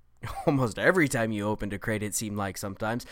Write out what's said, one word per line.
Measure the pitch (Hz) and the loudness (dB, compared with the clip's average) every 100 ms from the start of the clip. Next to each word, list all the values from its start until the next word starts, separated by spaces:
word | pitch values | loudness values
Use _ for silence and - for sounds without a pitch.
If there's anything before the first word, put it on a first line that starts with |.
| - | -20
<laughs> | - - - - | -10 -8 0 4
almost | 139 123 92 | 6 4 2
every | 120 185 143 | 0 2 2
time | 120 113 | 2 0
you | 107 104 | 0 0
opened | 104 104 | 0 -4
a | 98 | -4
crate, | - 107 | -2 -2
it | 104 - | -2 -4
seemed | 107 101 | -4 -2
like | 98 92 | -4 -4
sometimes, | 101 95 110 120 - | -8 -4 -2 -2 -6